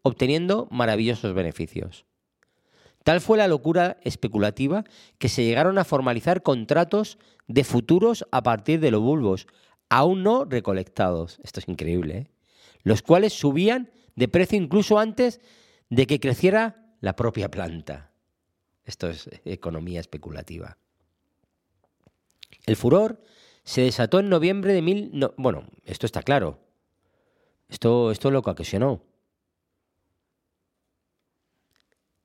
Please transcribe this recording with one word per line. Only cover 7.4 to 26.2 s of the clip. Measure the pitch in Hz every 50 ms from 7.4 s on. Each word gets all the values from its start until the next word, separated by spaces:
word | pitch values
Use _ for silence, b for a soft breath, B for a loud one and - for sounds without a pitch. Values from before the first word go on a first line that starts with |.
| b -
de | 117 135 131
futuros | - - 120 113 - - - 214 233 220 - - -
a | - 127 117
partir | 123 113 104 - - 156 165
de | 156 139
los | 110 107
bulbos, | 110 127 151 160 120 101 95 92 - b b b b b b b _ -
aún | - 127 143 175 190 190 185
no | 208 233 262 277
recolectados. | 175 131 120 98 104 98 95 92 - - - 98 92 90 82 82 85 - - -
Esto | - - 98
es | - -
increíble, | 87 78 78 80 85 90 85 76 82 101
¿eh? | 139 - _ b b b b b b b b b
Los | - 95 110 - -
cuales | - 160 180 208 214 -
subían | - - 143 135 160 185 214 240 254 247 b b b b b b
de | - 123 110
precio | - 175 185 - 220 208
incluso | 175 135 170 208 196 - 214 208
antes | 220 220 220 - 254 240 226 b b b b b b b b b b -
de | 120 120 135 113
que | 151 123
creciera | - 135 123 - - 185 196 220 226 220 214 _ _ _ _ _
la | - 101 -
propia | - 117 117 104 110 98 -
planta. | - 98 92 85 82 82 78 - 73 67 76 - _ _ _ _ _ _ _ _ _ _ _ _ _ _ _
Esto | - - - - 85
es | 80 78 - - - - -
economía | - 95 - - 87 80 80 82 90 90 85
especulativa. | 82 - - 76 - 80 76 67 - - 82 85 85 - - _ _ _ _ _ _ _ _ _ _ _ _ _ _ _ _ _ _ _ _ _ _ _ _ _ _ _ _ _ _ _ _ _ - - - - _
El | - 107 -
furor | - 123 151 190 214 220 226 b b b b b b b b b b
se | - - 131
desató | 127 127 117 - 120 110 - 190
en | 202 202
noviembre | 185 160 151 180 196 202 185 196 196
de | 180
mil | 160 170 196 208 202 - -
no-, | 143 135 - - -
bueno, | 131 127 87 73 - - - - _
esto | - 85 - -
está | 113 - -